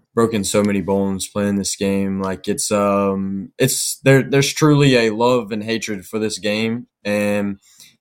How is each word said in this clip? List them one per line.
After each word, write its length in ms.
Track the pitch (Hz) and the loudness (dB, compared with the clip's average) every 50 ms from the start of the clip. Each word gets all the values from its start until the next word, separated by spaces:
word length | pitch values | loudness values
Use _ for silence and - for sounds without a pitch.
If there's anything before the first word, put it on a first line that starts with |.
| _ _ _ | _ _ _
Broken 300 | 117 117 110 117 107 98 | 0 0 2 0 -2 -2
so 200 | - - 107 104 | 0 0 0 2
many 180 | 104 101 98 | 2 0 0
bones 460 | 90 87 98 98 98 98 98 95 - - | -2 0 0 0 0 0 -2 -4 -8 -8
playing 300 | - 104 101 101 101 101 | -4 -2 -2 0 0 -2
this 180 | 95 - - | -2 -4 -4
game. 460 | - 101 98 98 98 98 98 98 95 | -2 -2 0 0 0 -2 -2 -4 -4
Like, 260 | 95 95 95 90 - - | -4 -4 -6 -6 -4 -4
it's, 240 | 101 - - - | -4 -4 -2 -2
um, 800 | 107 104 101 101 101 101 101 98 98 98 98 98 98 98 95 - _ - | 0 2 2 2 2 2 2 0 0 -2 -4 -4 -6 -8 -10 -10 _ 0
it's, 420 | 131 135 - - - - - - | 0 0 0 -2 -4 -6 -8 -2
there, 240 | - 131 135 135 123 | 2 4 4 4 4
there's 280 | - 127 139 139 143 - | 2 2 2 2 0 0
truly 420 | - - 151 147 143 143 139 131 | 2 4 4 6 6 6 4 4
a 160 | 120 113 113 | 4 4 2
love 400 | 107 107 120 123 127 123 113 98 | 2 2 2 2 2 0 0 -4
and 120 | 113 107 104 | -6 -6 -4
hatred 420 | 110 113 113 101 - 107 95 90 | -2 -4 -4 -4 -4 -8 -8 -8
for 140 | - - 110 | -8 -6 -4
this 200 | 107 107 101 - | -4 -4 -4 -4
game, 480 | 90 104 104 107 113 113 113 120 120 - _ _ - | -4 -2 -2 -2 -2 -2 -4 -6 -8 -12 _ _ -6
and 560 | 104 104 104 104 104 104 104 101 101 101 98 _ _ _ - - - _ _ | -4 -2 0 0 0 0 0 -2 -4 -6 -8 _ _ _ -20 -20 -20 _ _